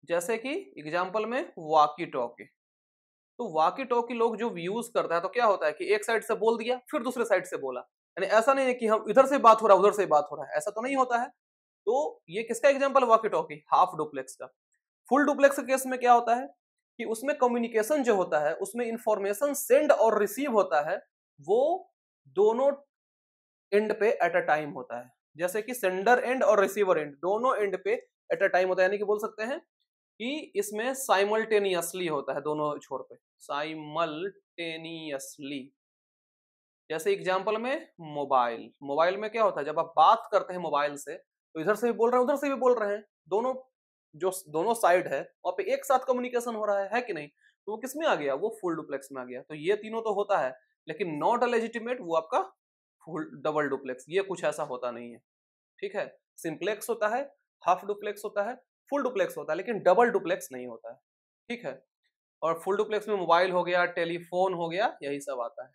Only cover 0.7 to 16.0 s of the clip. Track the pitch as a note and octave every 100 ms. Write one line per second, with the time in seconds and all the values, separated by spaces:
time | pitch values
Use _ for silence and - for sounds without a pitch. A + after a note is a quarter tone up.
0.7 | - D3+ E3 F#3 G3+ A3 B3 F4 - D#3+
1.7 | D#3 D3+ D3+ D#3+ D3+ A#2+ - G#2 _ _
2.7 | _ _ _ _ _ _ _ A#3 D#3 D#3+
3.7 | A3 C4 A#3+ A#3+ A#3+ A3+ A3 A#3 F3+ E3+
4.7 | G#3+ - G3 - E3 F3+ A#3+ A#3+ F#3 D#3
5.7 | C#3+ E3+ G#3 G#3 A3+ G#3+ G#3 G#3+ A3+ A3+
6.7 | B3 _ D4+ A#3+ - A3+ F#3 F3+ E3+ C3+
7.7 | B2+ - _ _ - F#3+ G#3 A3 C4+ C4
8.7 | B3 A3+ G#3+ G#3+ G#3+ C4+ C#4 A3+ A3 G#3+
9.7 | G3 G3+ G#3 F3+ D3+ D3 D3 C3+ D3+ G#3
10.7 | G#3 B3 C#4 B3 A#3 C4 _ _ _ _
11.7 | _ - B3+ D#4 - _ F3 A3+ A3+ C#4+
12.7 | C#4 C#4 C4+ B3 A3 A3 F3 E3 D3+ _
13.7 | D3+ E3 D#3+ D3+ C#3+ B2+ - B2+ _ _
14.7 | _ _ _ _ C4 C#4+ C#4+ C#4 C#4 B3
15.7 | C4 C4 B3+